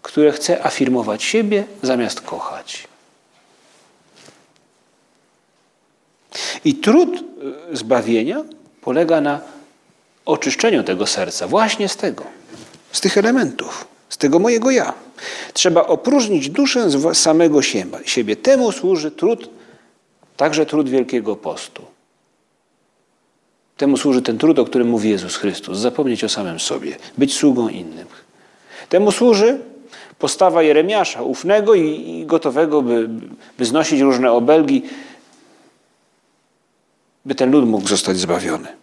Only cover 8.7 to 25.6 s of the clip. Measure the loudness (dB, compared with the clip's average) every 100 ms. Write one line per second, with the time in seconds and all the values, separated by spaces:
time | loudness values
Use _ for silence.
8.7 | _ -4 -2 2 2 0 -4 -10 -20 -20
9.7 | _ _ _ _ _ -4 -2 -2 0 0
10.7 | 0 -2 -4 -4 -4 -6 -6 -2 0 0
11.7 | -2 -4 -4 -6 -8 -16 -20 -20 -20 -20
12.7 | -20 _ -4 0 2 2 2 0 -4 -12
13.7 | -14 -16 _ _ -2 2 4 4 2 2
14.7 | 0 0 -8 -20 -16 -14 -14 -10 -2 2
15.7 | 2 2 0 2 2 2 -2 -2 0 0
16.7 | 2 2 2 2 2 4 4 6 4 2
17.7 | -4 -6 -10 -4 -2 -2 0 2 4 2
18.7 | 0 0 0 -2 -2 0 0 -6 -20 -20
19.7 | -20 _ _ _ _ _ -2 0 0 0
20.7 | 0 0 0 0 -4 -4 -6 -8 -10 -14
21.7 | -18 -20 _ _ _ _ _ _ _ _
22.7 | _ _ _ _ _ _ _ _ _ _
23.7 | -2 0 2 2 0 0 0 2 4 2
24.7 | 0 0 0 0 -2 -4 -6 -6 -6